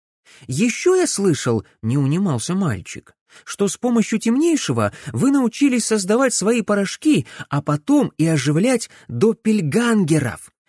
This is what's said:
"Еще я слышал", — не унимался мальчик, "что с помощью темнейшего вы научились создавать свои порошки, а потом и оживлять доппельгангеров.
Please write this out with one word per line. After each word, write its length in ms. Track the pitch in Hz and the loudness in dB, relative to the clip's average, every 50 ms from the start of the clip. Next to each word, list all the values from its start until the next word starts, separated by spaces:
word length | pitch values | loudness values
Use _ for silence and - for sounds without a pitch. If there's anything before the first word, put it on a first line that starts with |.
| _ _ _ _ _ _ - - - - | _ _ _ _ _ _ -20 -20 -12 -8
"Еще 480 | 127 143 220 247 - - - 359 370 | -4 -2 0 -2 -2 0 0 2 2
я 120 | 370 349 - | 2 2 0
слышал", — 580 | - - 196 190 147 - - 131 113 110 - _ _ _ | -2 0 0 0 0 0 0 -2 -2 -2 -4 _ _ _
не 160 | - 110 127 147 | -4 -2 0 0
унимался 580 | 139 135 151 180 202 185 135 113 - - 175 | 0 0 0 0 0 0 -2 -2 -4 -4 -4
мальчик, 580 | 190 202 151 107 92 - - - - - _ _ _ _ _ - - - | -2 -2 -2 -4 -6 -10 -14 -16 -18 -18 _ _ _ _ _ -20 -20 -18
"что 240 | - - - 202 196 | -14 -6 -4 -2 -4
с 100 | - - | -4 -4
помощью 420 | - 247 240 233 208 - 233 208 | -2 0 2 2 2 0 -2 -2
темнейшего 720 | - 226 233 269 320 339 330 254 - - 123 117 107 104 - - - 151 | 0 0 0 2 2 2 2 0 0 -2 -2 0 0 -2 -2 -6 -16 -8
вы 200 | - 117 190 269 | -4 0 0 2
научились 540 | 277 277 254 220 - - 285 277 247 233 - | 2 2 2 0 0 2 0 2 2 2 0
создавать 480 | - 220 214 190 185 214 240 269 254 - | 0 -2 -2 0 0 2 2 2 0 0
свои 280 | - 185 214 240 233 | 0 0 0 0 0
порошки, 680 | 208 - 208 202 196 - - - - 311 294 180 120 - - - - - | 0 0 0 0 0 -2 -4 -2 0 2 2 2 0 -4 -10 -18 -12 -4
а 120 | - 143 | -4 -4
потом 500 | - - 147 147 - - 285 294 226 - _ - | -2 -2 -4 -4 0 2 2 2 2 0 _ -2
и 80 | 156 | 0
оживлять 640 | 165 160 143 123 147 147 160 202 262 262 233 - - - - - - | 2 2 0 0 2 0 2 2 2 0 0 -2 -6 -16 -20 -16 -8
доппельгангеров. 1400 | 120 120 190 226 220 - - 220 214 208 170 143 - 226 240 233 226 208 185 143 160 151 127 117 87 - - - _ _ _ | -2 0 2 2 2 0 0 0 0 2 0 0 0 0 0 2 2 2 2 2 2 0 0 -2 -6 -8 -14 -20 _ _ _